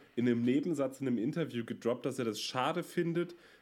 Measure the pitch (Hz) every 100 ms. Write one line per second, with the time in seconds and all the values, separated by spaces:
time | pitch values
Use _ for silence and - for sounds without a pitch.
0 | - - 123 117 120 139 156 143 131 -
1 | 135 113 120 170 139 117 113 107 113 123
2 | 143 120 117 104 - 127 135 165 - -
3 | 170 170 175 - - -